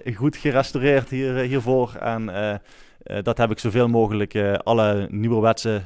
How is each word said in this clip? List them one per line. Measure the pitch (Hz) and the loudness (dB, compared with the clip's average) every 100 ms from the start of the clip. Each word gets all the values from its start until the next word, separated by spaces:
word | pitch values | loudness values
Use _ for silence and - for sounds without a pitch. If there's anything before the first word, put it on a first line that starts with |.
eh, | - 101 | -8 -2
goed | 139 147 | -2 -2
gerestaureerd | 151 131 135 139 135 139 123 | 0 0 0 0 2 2 2
hier, | 131 135 127 | -4 -2 -2
eh, | 123 | -2
hiervoor. | 135 117 131 120 - | -2 2 2 2 -2
En, | 113 113 110 | -6 -4 -6
eh, | 92 107 | -4 -4
eh, | 104 - - - _ - 101 | -4 -8 -20 -20 _ -10 -6
dat | 101 113 | -2 0
heb | 117 | 0
ik | 107 | 0
zoveel | 117 107 120 | -2 2 4
mogelijk, | 113 110 107 101 | 4 2 0 -2
eh, | 107 101 | -2 0
alle | 101 - 113 107 101 98 | 0 2 2 4 2 -2
nieuwerwetse | 104 113 117 110 110 117 107 | -2 0 2 2 2 0 -4